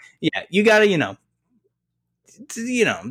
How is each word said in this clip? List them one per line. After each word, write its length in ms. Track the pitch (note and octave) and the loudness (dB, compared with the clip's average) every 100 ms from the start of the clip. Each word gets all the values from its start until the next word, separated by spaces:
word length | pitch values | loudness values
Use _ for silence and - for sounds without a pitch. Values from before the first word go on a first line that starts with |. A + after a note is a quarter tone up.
| - - | -20 -6
yeah, 200 | D#3 F#2+ - | -6 -6 -2
you 140 | F#3 | 0
gotta, 240 | G#3+ G#3+ G#3+ | 4 4 4
you 100 | F3 | 2
know, 200 | G2+ G2 _ _ _ _ _ _ _ _ _ _ _ - C4 | -2 -8 _ _ _ _ _ _ _ _ _ _ _ -20 -16
t-, 120 | A#3 A#3 B3 | -12 -4 0
you 80 | F3+ | 0
know, 160 | F#2 G2+ | -2 -8